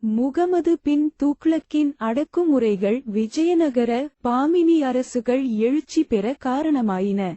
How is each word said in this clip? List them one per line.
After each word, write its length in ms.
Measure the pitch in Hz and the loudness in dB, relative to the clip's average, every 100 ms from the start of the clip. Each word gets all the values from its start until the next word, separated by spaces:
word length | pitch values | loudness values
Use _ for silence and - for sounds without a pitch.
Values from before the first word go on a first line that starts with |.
முகமது 680 | 220 220 262 269 359 359 330 339 | -2 -2 -2 0 0 0 0 0
பின் 280 | - 294 302 - | 0 0 0 0
துக்ளக்கின் 720 | 285 294 320 320 - 302 294 285 | -2 0 0 0 -2 -2 -2 -2
அடக்குமுறைகள் 960 | 220 233 302 - 349 269 226 202 196 233 262 | -4 -2 -2 -2 2 2 2 0 0 -2 -2
விஜயநகர, 840 | 208 220 294 330 349 320 254 233 240 294 _ | -4 -4 0 0 2 2 0 0 -2 -4 _
பாமினி 540 | 247 247 285 349 330 330 | -4 0 2 2 4 4
அரசுகள் 640 | 269 254 254 247 226 254 269 214 | 2 -2 -2 -4 -2 -2 0 0
எழுச்சி 440 | 226 294 - - | 0 0 -2 -2
பெற 320 | 311 220 202 277 | 0 0 -2 -4
காரணமாயின. 800 | 262 262 320 294 220 185 202 196 190 | -4 -2 0 0 0 -2 -2 -2 -4